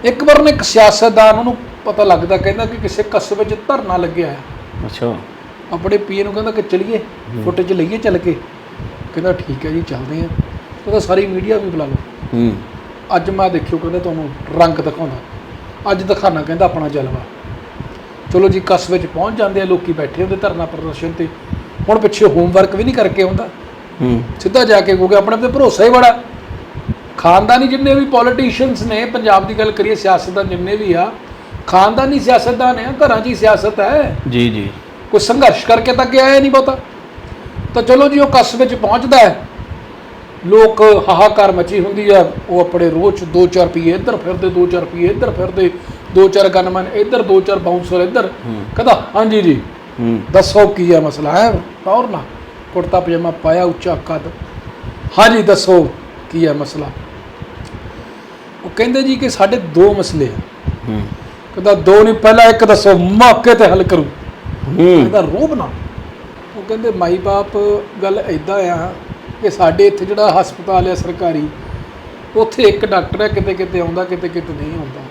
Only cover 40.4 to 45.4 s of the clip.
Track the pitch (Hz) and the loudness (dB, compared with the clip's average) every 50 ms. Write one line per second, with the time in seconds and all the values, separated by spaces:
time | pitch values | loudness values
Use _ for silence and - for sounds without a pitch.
40.4 | - 170 202 220 220 220 220 - 214 214 208 190 - 196 180 165 202 214 214 214 | -2 4 6 8 8 6 6 6 6 6 6 6 4 2 4 4 4 4 6 4
41.4 | 202 196 180 180 175 170 196 196 175 202 196 208 208 202 196 190 170 160 - - | 2 4 2 0 -2 -2 -2 -2 -2 -2 -4 -2 2 4 6 6 4 2 -2 -10
42.4 | - - 180 180 175 175 175 175 170 165 160 165 185 202 185 - 185 160 156 175 | -8 -2 0 0 0 0 0 0 0 0 0 2 0 0 0 -2 -8 -2 2 2
43.4 | 185 180 180 185 175 165 - 170 165 165 175 190 185 247 214 - - 175 185 165 | 2 2 4 2 0 2 0 -2 0 0 0 0 -2 -4 -4 -4 -4 -6 -6 -2
44.4 | 190 185 175 180 175 175 180 175 175 175 180 175 175 180 208 - 165 - - 180 | -4 -2 0 0 0 0 0 -4 -4 -6 -4 -2 -2 -2 0 0 -2 -4 -2 -4